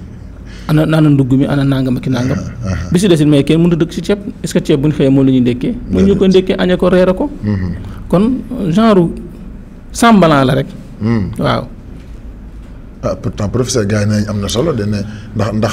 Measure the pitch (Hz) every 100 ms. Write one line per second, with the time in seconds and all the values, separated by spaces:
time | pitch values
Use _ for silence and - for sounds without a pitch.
0 | - - - - - - - 156 156 156
1 | 156 139 123 131 143 143 139 131 131 123
2 | 135 123 127 - - - 95 85 - 175
3 | 202 160 147 143 143 165 175 165 165 -
4 | 165 202 - - - 175 - 151 151 147
5 | 135 139 135 131 123 120 233 - - 185
6 | 196 190 190 185 185 190 185 180 180 185
7 | 185 185 285 - 107 101 92 85 - -
8 | - 170 226 254 - 233 190 180 226 190
9 | 165 - - - - - - - - -
10 | 233 208 165 143 127 131 - - - -
11 | 107 113 90 - 143 117 - - - -
12 | - - - - - - - - - -
13 | 107 95 110 - 101 - 127 123 101 104
14 | 104 107 104 104 98 110 165 123 101 104
15 | 98 - - 104 107 110 107